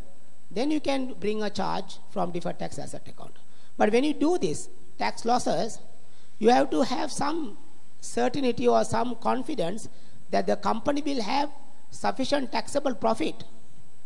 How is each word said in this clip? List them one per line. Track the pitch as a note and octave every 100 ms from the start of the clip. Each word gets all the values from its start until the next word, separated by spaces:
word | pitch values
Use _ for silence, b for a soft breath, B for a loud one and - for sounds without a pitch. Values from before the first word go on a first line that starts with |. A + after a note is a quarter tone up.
| - - - - -
then | E3 D4
you | D#4
can | - C4+ B3+
bring | G3+ G3 G#3+
a | G#3
charge | - D#3+ E3+ - - -
from | G3+ F3
deferred | F3 F3 -
tax | E3+ -
asset | C#3 D3 -
account. | - - - b b b -
But | G#3+
when | A#3
you | D4
do | C#4+ D4 F4+
this, | E3+ C#3+ - - - -
tax | G3+ -
losses, | A3+ B3 - D#3+ G#3+ - - - b b b -
you | G#3+
have | B3+ C#4
to | D4+
have | B3+ A#3+ B3+
some | - C#4+ E4 C#4 - - - - -
certainty | - - B3 C#4+ B3+ A#3+ A#3+
or | A3+
some | A3 A3+ A#3+ A3+
confidence | G#3+ A#3+ C4+ B3 E3+ G#3+ - B B B -
that | G3 F#3+
the | G3+
company | - A3 - C#4+
will | D4 C4+
have | G3+ C4+ D4 - - - -
sufficient | - G#3 G3+ C4 C#4+ B3+
taxable | A#3 - C#4 C#4+
profit | A3 A3+ A3+ D#4 - - - - - - -